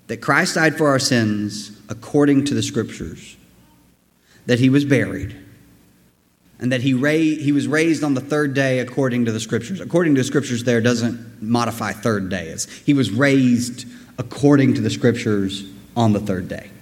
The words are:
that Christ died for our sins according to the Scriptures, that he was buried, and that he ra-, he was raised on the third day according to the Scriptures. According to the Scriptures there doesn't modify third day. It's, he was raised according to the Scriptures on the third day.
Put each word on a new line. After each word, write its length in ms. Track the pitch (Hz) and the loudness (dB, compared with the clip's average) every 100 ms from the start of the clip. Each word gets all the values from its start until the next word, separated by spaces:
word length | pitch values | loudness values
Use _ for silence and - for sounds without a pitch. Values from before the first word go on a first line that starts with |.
| _ | _
that 140 | 117 | -10
Christ 340 | - 143 180 185 | 2 2 2 2
died 200 | 160 147 | 0 2
for 120 | 151 | 2
our 100 | 135 | 2
sins 800 | - 123 110 104 104 101 - - - | 2 2 2 0 -4 -6 -14 -18 -14
according 580 | 117 - 147 147 139 143 | -14 -4 2 4 4 2
to 100 | 113 | -2
the 80 | |
Scriptures, 760 | 113 - 104 - 85 - - - _ _ _ _ _ _ _ _ _ _ - | -2 -4 -6 -8 -12 -14 -20 -20 _ _ _ _ _ _ _ _ _ _ -2
that 120 | 123 | 2
he 80 | 131 | 4
was 160 | 135 | 2
buried, 520 | 143 131 98 - - - - - _ _ _ _ _ _ _ _ _ _ | 2 0 0 -6 -10 -12 -20 -20 _ _ _ _ _ _ _ _ _ _
and 120 | 123 | -2
that 100 | 127 | 0
he 140 | 131 127 | 0 0
ra-, 160 | 143 | 2
he 400 | 156 160 156 139 | 2 0 0 0
was 160 | 147 120 | 0 2
raised 360 | 151 165 151 | 0 2 0
on 120 | 147 131 | 0 -2
the 40 | |
third 360 | 131 151 147 135 | -2 -2 0 0
day 240 | 135 127 | 0 0
according 460 | 120 - 135 123 117 | -2 -2 0 0 0
to 60 | |
the 80 | 110 | -2
Scriptures. 400 | 110 117 110 190 | -2 -4 -4 -10
According 360 | 123 170 175 139 | -2 0 2 2
to 60 | |
the 40 | 123 | 2
Scriptures 380 | 151 127 120 | -2 -2 -4
there 180 | 120 120 | 0 2
doesn't 600 | 113 120 117 117 - - | 2 0 -2 -4 -12 -12
modify 480 | 107 120 117 110 107 | -2 0 0 -2 -6
third 360 | - 123 104 92 | -4 -2 -2 -2
day. 200 | 92 80 | -6 -8
It's, 180 | 85 - - | -10 -12 -8
he 160 | - 143 | 0 2
was 160 | 117 | 2
raised 760 | 101 139 139 127 120 - - - - - - | 2 2 4 4 2 0 -10 -16 -18 -20 -12
according 560 | 127 - 143 143 131 | -12 0 4 6 4
to 80 | 120 | 2
the 80 | 107 | -2
Scriptures 760 | - 127 113 113 104 95 - - - - - | 0 0 0 0 -2 -2 -6 -12 -18 -12 0
on 180 | 117 | 2
the 60 | 101 | 2
third 280 | 104 92 82 | 0 -6 -6
day. 240 | - - - | -12 -14 -20